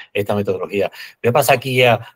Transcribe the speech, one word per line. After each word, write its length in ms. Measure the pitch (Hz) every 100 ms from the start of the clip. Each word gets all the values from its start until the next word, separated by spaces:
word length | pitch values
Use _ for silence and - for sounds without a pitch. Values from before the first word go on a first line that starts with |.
| -
esta 220 | 101 98 104
metodología. 540 | 101 92 87 101 92 - - _
Voy 80 | 117
a 40 |
pasar 240 | 147 139 127
aquí 260 | 135 127
a, 160 | 123 110 -